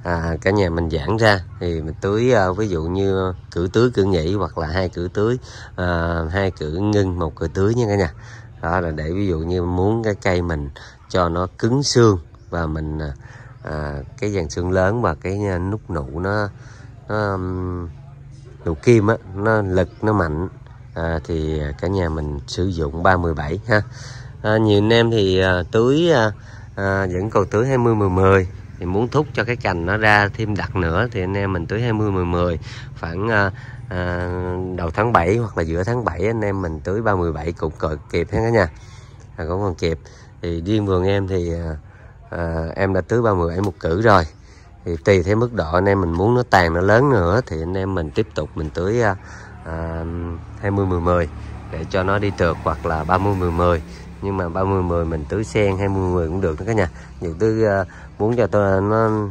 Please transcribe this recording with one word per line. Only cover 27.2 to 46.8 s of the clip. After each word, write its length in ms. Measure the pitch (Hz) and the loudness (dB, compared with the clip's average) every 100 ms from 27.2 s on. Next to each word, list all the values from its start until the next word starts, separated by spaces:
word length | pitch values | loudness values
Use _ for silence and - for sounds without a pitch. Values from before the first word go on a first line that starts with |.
| 98 | 0
còn 180 | 113 92 | 0 2
tưới 200 | 104 131 | 2 2
hai 100 | 131 | 2
mươi 180 | 120 110 | 4 4
mười 140 | 101 | 2
mười. 380 | 90 95 98 92 - - - | 4 6 6 4 -6 -16 -10
Thì 60 | 87 | -2
muốn 220 | 95 120 | 0 2
thúc 200 | 135 151 | 0 0
cho 100 | - | -2
cái 120 | 117 120 | -2 0
cành 300 | 104 90 85 | 0 0 0
nó 120 | 104 | 2
ra 320 | 107 104 101 - | 6 6 4 0
thêm 180 | 107 101 | -4 -2
đặc 200 | 87 95 | -2 -2
nữa 320 | 82 82 120 | 0 0 0
thì 100 | 107 | -2
anh 120 | 90 | -2
em 200 | 98 98 | -2 -2
mình 120 | 92 82 | -2 -2
tưới 160 | 101 | -2
hai 120 | 120 | 0
mươi 180 | 110 107 | 0 0
mười 140 | 95 87 | 0 0
mười. 340 | 87 87 80 - - - - | 0 0 -2 -6 -14 -14 -10
Khoảng, 300 | 82 85 110 | -8 -4 0
à, 200 | 107 98 - - - - | 2 0 -2 -14 -14 -8
à, 400 | 90 90 87 87 90 90 90 92 90 | -4 -2 -2 -2 -4 -4 -4 -4 -4
đầu 160 | 85 | -4
tháng 220 | 80 113 | 0 4
bảy 240 | 107 85 113 | 4 4 2
hoặc 200 | 113 - | 0 -2
là 60 | |
giữa 200 | 82 82 | -2 0
tháng 220 | 95 120 110 | 0 -2 -2
bảy 220 | 82 98 | -2 -2
anh 140 | 113 | 0
em 200 | 104 98 | -2 -2
mình 180 | 90 78 | -4 -4
tưới 220 | 90 101 | -4 -2
ba 140 | 113 98 | 0 0
mười 160 | 85 | 0
bảy 200 | 76 76 | -2 -6
cũng 220 | 82 80 - | -4 -6 -4
còn 200 | 80 76 - | -4 -4 -4
kịp 160 | 87 82 | -4 -2
ha 80 | 107 | 0
cả 100 | 113 | 2
nhà. 200 | 117 85 - - - - - - - | 4 2 -2 -18 -18 -20 -20 -20 -10
À, 100 | 80 | -6
cũng 120 | 92 | -2
còn 140 | 101 80 | -2 -2
kịp. 240 | 85 80 - - - - | -2 -2 -8 -20 -20 -10
Thì 200 | 87 85 | -6 -4
riêng 240 | 82 107 101 | 0 0 2
vườn 180 | 92 | 2
em 240 | 92 101 98 | 2 0 0
thì, 260 | 95 85 | -2 -2
à, 240 | 82 82 78 - - - - - | -4 -6 -8 -12 -20 -20 -20 -12
à, 380 | 82 85 82 80 - | -6 -4 -2 -4 -2
em 180 | 98 | 0
đã 80 | 95 | 0
tưới 200 | 90 113 | 2 2
ba 120 | 117 | 2
mười 140 | 95 85 | 2 0
bảy 140 | 85 | 0
một 120 | 87 - | -2 -2
cử 220 | 82 82 | -2 2
rồi. 220 | 113 98 80 - - - - - 98 | 6 4 4 -8 -20 -20 -20 -14 -8
Thì 120 | 85 | -2
tùy 260 | - 95 | 4 4
theo 120 | 87 107 | 4 0
mức 180 | 120 | 0
độ 200 | 113 78 | -2 0
anh 120 | 90 98 | 2 4
em 160 | 98 | 2
mình 100 | 87 | 2
muốn 240 | 85 101 123 | 2 2 2
nó 80 | 120 | 4
tàn 240 | 98 85 | 4 6
nó 80 | 82 | 4